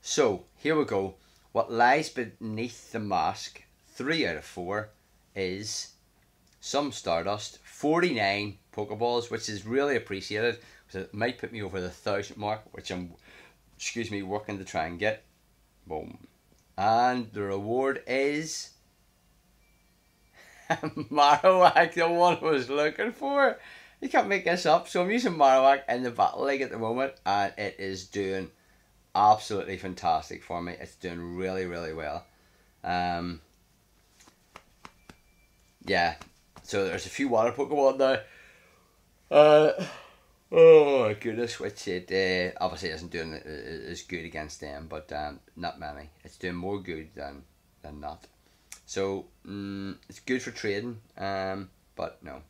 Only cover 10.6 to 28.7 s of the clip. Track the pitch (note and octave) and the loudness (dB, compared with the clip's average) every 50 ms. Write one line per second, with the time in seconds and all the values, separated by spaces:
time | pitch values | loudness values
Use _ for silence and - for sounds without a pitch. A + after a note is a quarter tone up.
10.6 | - - - - _ _ - F#2+ F#2+ - - F#2+ A2 B2 B2+ - - - - A2+ | -10 -20 -20 -20 _ _ -12 -12 -12 -10 -6 -4 -4 -4 -4 -6 -10 -10 -8 -8
11.6 | G#2 F#2+ F2+ F#2+ F2+ F2+ F2+ - - A2+ G2+ G2+ G2+ - - - G#2 G#2 G#2+ G#2+ | -8 -6 -6 -6 -6 -6 -10 -8 -6 -4 -4 -4 -4 -6 -10 -8 -6 -6 -6 -6
12.6 | - - _ - - - F#2+ F2+ F2+ F2 E2 - _ - - - - - _ _ | -8 -16 _ -16 -10 -8 -8 -8 -8 -10 -14 -20 _ -20 -20 -20 -20 -20 _ _
13.6 | _ _ _ _ - - - A#2+ A2+ F#2 G2+ G2+ G2 F#2 G2 G#2 - - G2+ G2 | _ _ _ _ -10 -8 -6 -6 -6 -6 -6 -6 -6 -4 -6 -6 -6 -6 -10 -10
14.6 | F#2+ F2+ - F#2 D#2 E2 F2 E2+ G#2 G#2+ A2 - _ _ _ _ _ _ _ _ | -10 -6 -4 -4 -4 -4 -4 -2 -2 -2 -2 -2 _ _ _ _ _ _ _ _
15.6 | _ _ _ _ _ - E2 D#2 - - - - - - _ _ _ _ _ _ | _ _ _ _ _ -10 -8 -8 -8 -10 -16 -20 -20 -20 _ _ _ _ _ _
16.6 | _ _ _ - F#2+ G#2+ A2+ A#2 B2 B2 B2+ B2+ A#2+ A2 A2 G#2 G2+ G2 G2 G2 | _ _ _ -2 0 2 2 4 2 2 2 0 -4 -6 -6 -6 -4 -2 -4 -4
17.6 | G2+ G#2 A#2 B2+ C3+ C3+ C3+ - - - B2 C3 C#3 C#3+ D3 D3+ D#3+ D#3+ - - | -4 -2 -2 0 0 0 -2 -4 -4 -4 -2 0 0 0 -2 -4 -6 -8 -10 -10
18.6 | - - _ _ _ _ _ _ _ _ _ _ _ _ _ _ _ _ _ _ | -12 -14 _ _ _ _ _ _ _ _ _ _ _ _ _ _ _ _ _ _
19.6 | _ _ _ _ _ _ _ _ _ _ _ _ _ _ _ - - - - - | _ _ _ _ _ _ _ _ _ _ _ _ _ _ _ -20 -20 -20 -20 -20
20.6 | - - D#3+ - - D#3 - - C#3+ - C#3+ D3 C#3+ C#3+ D3 D3 - F#3 F#3 F#3 | -6 -6 -6 -4 -4 -8 -8 -8 -8 -4 2 4 6 8 6 6 6 6 8 10
21.6 | F3+ D#3+ - D3+ F3 E3 - E3 E3 E3 E3+ E3+ F3 F3 E3+ - - D#3+ D#3 C3+ | 8 8 8 8 4 4 4 0 0 2 4 4 6 4 4 2 2 0 0 0
22.6 | B2 A#2+ C#3 D3 D3 D3+ D3+ - G3+ A#3 - - D4+ C#4 C#4+ C#4+ C#4 B3+ G#3 - | 0 -2 0 0 0 0 0 -2 -4 -4 -4 -6 -4 -2 2 4 4 4 2 0
23.6 | - - - - - - _ _ - C4+ - G3+ F#3 G3 G3 F#3+ F#3 F3 E3+ F3+ | -12 -20 -20 -20 -20 -20 _ _ -10 0 2 2 2 2 0 0 2 0 0 0
24.6 | - D#3+ D3+ F3 E3+ - - F3+ F3+ F#3 G#3+ A#3+ A#3+ B3 F3 D#3 C#3+ C3+ C3 C3+ | 2 4 4 4 2 0 -2 0 0 2 0 0 0 -2 2 4 6 6 6 8
25.6 | C3 C3+ C#3 C3+ - - A#2+ B2 B2+ B2 A#2 A#2 G2+ - - F2 A2 C#3 C#3 C3+ | 8 6 4 4 2 -4 -4 -2 -2 -4 0 2 0 0 2 -2 -2 -2 0 -2
26.6 | C3+ B2 - A2 A2+ A2 A#2 B2+ C3+ C#3 - - _ F#2 G2 G2+ G2+ G2 - - | -2 -6 -6 -6 -4 -4 -2 -2 -2 -4 -6 -8 _ -2 0 0 0 -2 -4 -6
27.6 | G#2 G2+ - - G2 G2 F#2+ F#2 F2+ - - G2+ G2+ F#2+ F#2+ F#2+ F#2 F2 _ _ | -8 -8 -6 -8 -8 -8 -8 -8 -10 -8 -4 -4 -2 -2 -2 -4 -6 -8 _ _
28.6 | _ _ | _ _